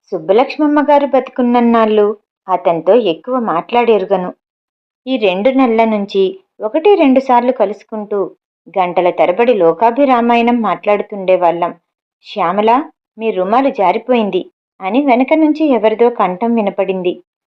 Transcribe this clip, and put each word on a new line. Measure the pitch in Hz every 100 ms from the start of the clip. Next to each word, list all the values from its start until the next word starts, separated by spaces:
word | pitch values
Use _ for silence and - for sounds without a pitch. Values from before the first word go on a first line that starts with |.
| -
సుబ్బలక్ష్మమ్మ | 185 160 214 262 - 302 294
గారు | 285 285 277
బతికున్నన్నాళ్ళు | 269 254 - 247 240 233 233 220 214 208 214 _ _ -
అతనితో | 180 180 165 160
ఎక్కువ | 226 208 160 - 254
మాట్లాడెరుగను. | 220 165 175 240 233 214 190 190 180 - _ _ _ _ _ _ -
ఈ | 262
రెండు | 214 180 233
నెలల | 262 254 226
నుంచి | 226 214 202 196 190 190 _ -
ఒకటి | 214 302 320
రెండు | 392 285 262
సార్లు | 262 247 247
కలుసుకుంటూ | 247 202 208 - 226 208 208 185 _ _ _ - 190
గంటల | 180 175 180
తరబడి | 175 165 185 240
లోకాభిరామాయణం | 220 165 165 226 247 285 240 233 240 233 240
మాట్లాడుతుండేవాళ్ళం. | 208 175 - 208 202 208 185 180 175 170 170 - _ _ _ _
"శ్యామల, | - 214 170 196 214 247 311 _ _ -
మీ | 220
రుమాలు | 185 185 233 269
జారిపోయింది," | - 196 214 220 247 208 180 - _ _ -
అని | 190 233 285
వెనక | 240 262
నుంచి | 311 311 302
ఎవరిదో | 311 240 208 214 233
కంఠం | 240 202 180 233
వినపడింది. | 233 202 185 190 185 180 - _ _